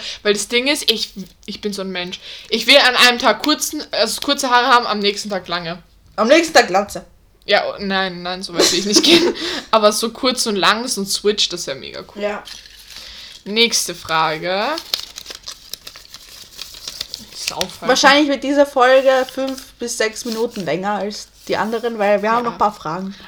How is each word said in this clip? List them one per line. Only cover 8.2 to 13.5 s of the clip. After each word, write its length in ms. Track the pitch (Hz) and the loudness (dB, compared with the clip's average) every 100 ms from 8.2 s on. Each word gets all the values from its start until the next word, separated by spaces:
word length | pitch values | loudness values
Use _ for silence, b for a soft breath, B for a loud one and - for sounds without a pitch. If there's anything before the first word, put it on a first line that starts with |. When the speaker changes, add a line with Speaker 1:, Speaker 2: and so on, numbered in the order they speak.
Speaker 1:
nein, 180 | 175 185 | -10 -10
so 120 | 190 170 | -6 0
weit 160 | - | 2
will 80 | 180 | 2
ich 60 | 196 | 0
nicht 160 | 214 | 2
gehen. 320 | 302 339 339 - 339 | 6 4 4 -2 -6
<laughs> 180 | 311 - | -8 0
Aber 200 | 220 208 | 4 4
so 180 | 214 240 | 2 -4
kurz 340 | 233 254 254 233 | -2 -2 -2 -2
und 80 | 202 | 0
lang, 320 | 170 214 254 | 2 2 -2
so 140 | 202 | -4
ein 40 | 196 | -4
Switch, 400 | - 202 202 - | -2 0 0 -2
das 180 | 170 - | -4 -8
wär 80 | 135 | -10
mega 260 | 71 64 - 208 | -10 -14 -14 -8
cool. 60 | |
Speaker 2:
Ja. 200 | 202 208 - - B B B B B B B B | -6 -6 -12 -18 B B B B B B B B
Speaker 1:
Nächste 480 | - | -6